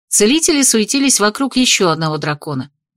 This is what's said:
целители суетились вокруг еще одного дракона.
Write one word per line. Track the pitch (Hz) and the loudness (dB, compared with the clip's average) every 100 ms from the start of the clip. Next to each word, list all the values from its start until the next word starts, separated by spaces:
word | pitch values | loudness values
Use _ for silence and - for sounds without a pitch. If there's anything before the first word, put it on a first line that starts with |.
| _ | _
целители | - 208 311 339 294 | 2 2 2 2 0
суетились | 262 226 208 - 269 - | 2 0 0 0 0 2
вокруг | 208 - 269 254 | 0 0 -2 0
еще | 247 - 180 | 0 2 0
одного | 160 160 151 | 0 -2 -4
дракона. | 151 147 156 135 - _ _ | -4 -6 -6 -8 -8 _ _